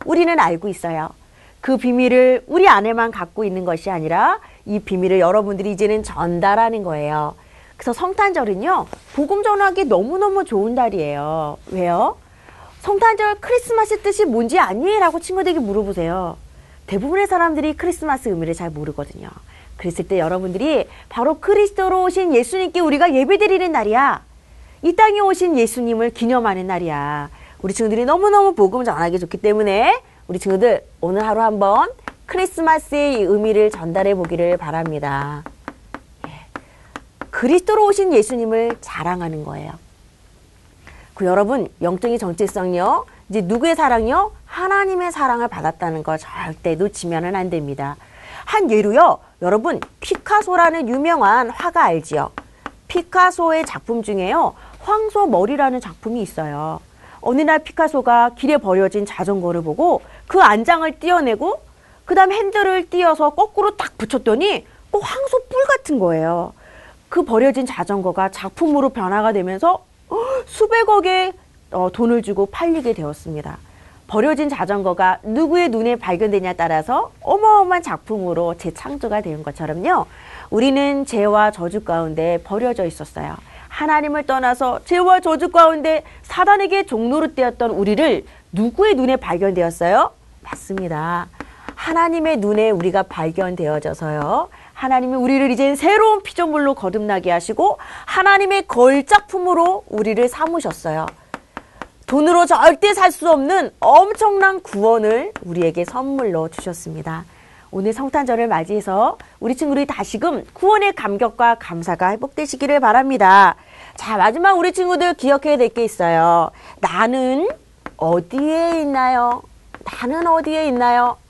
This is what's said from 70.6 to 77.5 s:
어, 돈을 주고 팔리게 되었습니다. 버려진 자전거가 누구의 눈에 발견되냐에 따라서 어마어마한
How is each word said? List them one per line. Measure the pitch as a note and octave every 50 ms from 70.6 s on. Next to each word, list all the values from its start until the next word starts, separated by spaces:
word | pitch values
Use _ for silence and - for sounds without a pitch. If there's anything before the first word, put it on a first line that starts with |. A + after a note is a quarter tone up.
| A4 A4 A4+ A4+ A4+ A4 G#4+ G4+ E4 F#4 F#4 F#4 F#4 F#4+ F#4 - _ _ _ _ _ -
어, | - F#3 F3+ F3+
돈을 | F3+ - A#3+ A#3 A#3+ A#3
주고 | - G3 G3+ F3+ G3
팔리게 | G3 - - E4+ E4+ D#4+ D#4+ B3 A#3+ A3
되었습니다. | - D#3 D3 D3+ - - E3 D#3 D3+ D3 D3+ - - - - - - - - - - _
버려진 | - - G#3+ A3+ D4+ D#4 B3+ D4+
자전거가 | D4 C#4 - F#3 F3+ G3+ G3+ F#3+ F#3+ F3 F3+ F#3 F#3 F3+ - -
누구의 | G#3+ A3 C#4 E4 C#4+ E4+ F4 F4
눈에 | D#4 A3+ A3 A3+ A#3+ A#3+
발견되냐에 | A#3 - F#3+ F3+ E3+ A3 G#3+ G3+ G3 F#3 F3+ F3+
따라서 | - E3+ E3 D#3+ D#3 D#3+ A3 B3+ D#4+ A#4 - - -
어마어마한 | - - - G#4 G#4+ G#4+